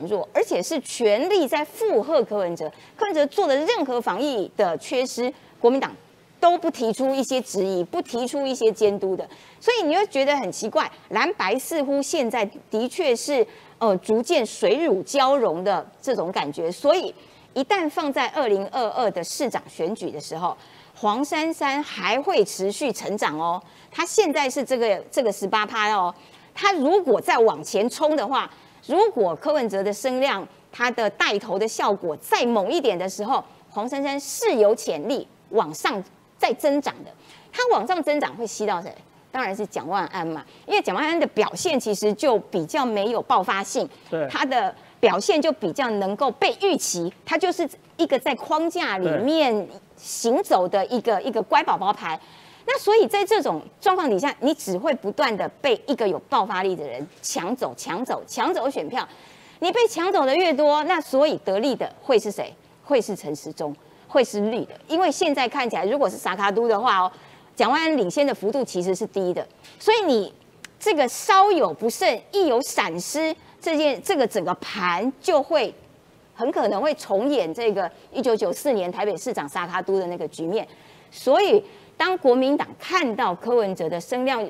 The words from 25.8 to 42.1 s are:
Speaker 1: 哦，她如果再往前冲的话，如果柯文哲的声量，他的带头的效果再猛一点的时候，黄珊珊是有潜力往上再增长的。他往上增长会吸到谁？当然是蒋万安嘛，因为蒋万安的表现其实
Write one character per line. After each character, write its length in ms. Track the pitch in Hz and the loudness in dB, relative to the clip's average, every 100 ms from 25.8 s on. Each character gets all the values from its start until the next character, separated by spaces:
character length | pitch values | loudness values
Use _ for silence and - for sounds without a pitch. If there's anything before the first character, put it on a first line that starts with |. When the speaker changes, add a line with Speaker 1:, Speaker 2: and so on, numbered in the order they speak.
| 208 | 0
Speaker 1:
哦， 200 | 208 175 175 - - - | 2 0 -4 -16 -20 -20
她 180 | - 403 | -2 0
如 300 | 370 269 392 | 2 4 4
果 160 | 359 202 | 4 2
再 180 | 156 294 | 2 4
往 240 | 226 151 | 4 2
前 260 | 156 196 233 | -2 0 0
冲 260 | - 302 311 | 0 0 0
的 100 | 214 | 0
话， 240 | 262 - - - - - | -2 -4 -10 -20 -20 -2
如 240 | 311 440 | 2 4
果 240 | 330 190 156 | 4 0 0
柯 160 | 294 | 0
文 160 | 294 233 | 0 0
哲 140 | 196 | 0
的 80 | 196 | -2
声 300 | 202 262 254 | -2 -2 0
量， 260 | 277 202 175 - _ | 0 -2 -6 -16 _
他 200 | - 247 | -4 -2
的 180 | 240 214 | 0 -2
带 300 | 208 330 202 | 0 0 0
头 180 | - 190 | -2 -2
的 100 | 220 | -2
效 240 | - 226 | 0 -2
果 240 | 202 175 147 | 0 -4 -8
再 280 | - 415 247 | -2 0 2
猛 260 | 226 190 | 2 2
一 80 | 330 | 0
点 180 | 262 180 | 0 0
的 120 | 185 | -4
时 140 | 190 | -6
候， 200 | 208 247 - - _ | -2 -2 -4 -14 _
黄 180 | - 226 | -8 -6
珊 140 | 277 | -4
珊 160 | 277 277 | -4 -6
是 360 | - - 453 269 | -8 -2 0 4
有 200 | 208 240 | 4 4
潜 340 | - 160 165 | -2 -6 -4
力 180 | 254 - _ _ | -4 -6 _ _
往 240 | 202 165 | -2 -2
上 300 | 156 359 220 - _ _ _ | -2 -2 -2 -6 _ _ _
再 160 | 339 | -2
增 260 | 233 302 285 | 0 0 0
长 120 | 254 - | -2 -8
的。 60 | 185 - - - - | -14 -20 -20 -20 -10
他 120 | - 494 | -2 2
往 160 | 320 226 | 2 2
上 160 | 359 | -2
增 160 | 302 294 | 0 0
长 160 | 262 220 | -2 -4
会 100 | 220 | -10
吸 200 | - 208 | -4 -2
到 160 | 190 | -2
谁？ 120 | 196 - - _ _ | -6 -16 -20 _ _
当 100 | 262 | -6
然 140 | 233 196 | -4 -4
是 100 | 208 | -6
蒋 220 | 170 131 | -8 -4
万 180 | 196 165 | -4 -4
安 200 | 190 165 | -4 -6
嘛， 160 | 156 - - - | -8 -12 -18 -2
因 80 | |
为 80 | 415 | 0
蒋 140 | 302 226 | 0 -2
万 80 | |
安 160 | 302 339 | 0 0
的 60 | 294 | 0
表 260 | - 196 175 | 0 -2 -2
现 240 | 415 285 | -2 -2
其 160 | 220 202 | 0 0
实 180 | 214 | 0